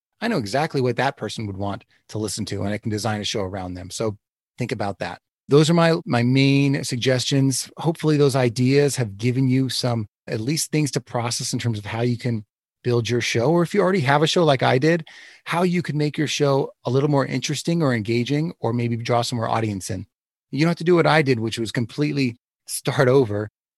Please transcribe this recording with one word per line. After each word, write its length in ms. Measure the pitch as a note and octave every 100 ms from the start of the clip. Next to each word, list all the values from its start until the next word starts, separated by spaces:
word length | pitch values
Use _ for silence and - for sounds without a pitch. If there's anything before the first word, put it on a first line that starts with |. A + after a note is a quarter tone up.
| _ _
"I 80 | A#3
know 80 | G3
exactly 420 | G2+ C3 D#3+ C#3+
what 140 | B2+ A#2+
that 220 | C3 -
person 280 | G#2+ - G#2
would 120 | F#2+
want 260 | G2+ G2+ - _ _
to 100 | G#2+
listen 280 | G#2+ - G2+
to, 180 | G2+
and 100 | G2+
I 40 | G#2
can 120 | A#2
design 300 | G#2+ A2 G#2+
a 60 | G2+
show 160 | A2+
around 320 | F#2+ G2 F2+
them." 160 | F2+ F2+
So 280 | - A2+ G#2 _ _ _ -
think 140 | A#2+
about 280 | G#2+ G2+ F#2+
that. 220 | F2+ - _ _ -
Those 220 | C#3+ D#3
are 40 |
my, 220 | E3+ E3 E3 -
my 160 | A#2+
main 600 | A#2+ C3 C#3 C#3 C#3 C#3
suggestions. 880 | - B2+ B2 B2+ - C#3 C3+ B2+ - -
Hopefully 400 | D3+ E3 D#3 D3+
those 180 | C#3+ C3
ideas 600 | B2 A2+ B2+ C#3 C#3+ C3
have 200 | A2 G2
given 300 | A#2+ B2 C3
you 200 | B2+ C3
some, 380 | - B2+ A#2 G#2 _ -
at 120 | A2+
least 300 | A2+ D#3 -
things 200 | D#3 D3
to 100 | C#3+
process 520 | - B2 A#2 - B2+
in 60 | B2
terms 200 | A#2 G#2+
of 60 | G2
how 160 | A2+
you 160 | B2 A#2+
can 280 | B2 A2+ - _ _ _
build 260 | B2 A#2+ A2+
your 100 | A#2+
show. 320 | - A#2 B2
Or 120 | E3+
if 100 | E3+
you 80 | -
already 200 | F3+ F#3+
have 200 | C3+ D3
a 60 | D#3
show 160 | F#3 D#3
like 160 | C3+
I 160 | B2+ B2+
did, 280 | D3+ E3 - - - - -
how 180 | E3
you 180 | F3+ F3
could 140 | - D3
make 220 | D3 D3+
your 100 | C#3+
show 440 | - C#3+ C#3 D3 - -
a 60 |
little 180 | C3 D3
more 160 | C#3 C3
interesting 560 | C3 B2+ C#3 - E3+
or 120 | D3
engaging, 600 | A#2+ G#2 A#2+ A#2 D3 E3 -
or 140 | A#2
maybe 220 | A#2+ A#2+ A#2
draw 260 | A#2 A#2+
some 160 | A#2+ B2
more 120 | A#2
audience 400 | A2+ A2 G2 -
in. 160 | F#2+ G2+ _ _ _ _
You 80 | C3+
don't 100 | E3
have 80 | E3+
to 60 |
do 120 | E3+ F3
what 120 | D3
I 140 | D#3
did, 180 | C#3 A#2
which 180 | A2 A2+
was 140 | A2
completely 640 | A#2+ A#2 - D3+ C#3+ B2+ A#2 _ _ -
start 400 | - - B2+ B2+
over. 420 | C#3 A2+ G#2 G#2+ - _